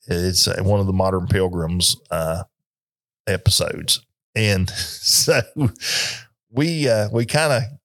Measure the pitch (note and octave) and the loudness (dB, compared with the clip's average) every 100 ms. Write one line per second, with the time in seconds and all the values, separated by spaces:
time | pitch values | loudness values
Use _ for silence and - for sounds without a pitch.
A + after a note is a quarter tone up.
0 | - F2 F2+ F2+ - - F#2+ G2+ G2 F#2+ | -6 -2 0 2 0 0 0 2 2 2
1 | F#2+ F#2 F2 G2 F#2 F2 D#2+ F2+ F2 - | 0 0 0 2 2 -2 -2 0 0 -2
2 | - E2 D#2+ E2+ F#2+ _ _ _ _ _ | -4 -4 -2 -4 -8 _ _ _ _ _
3 | _ _ - F#2+ - - - - D#2+ - | _ _ -4 0 2 2 -2 -4 -2 -4
4 | _ _ _ A2 G#2+ G2 F2+ - - - | _ _ _ 0 2 2 0 -4 -8 -6
5 | - - - B2+ - - B2+ - - - | 0 0 2 2 0 -2 -2 -2 -6 -4
6 | - - - _ _ A#2 D#3+ E3 C3 A2 | -4 -8 -14 _ _ -2 0 0 2 2
7 | G#2 A2 A2+ D3 D#3 B2 G#2+ C#3+ | 2 0 0 0 2 0 -2 -10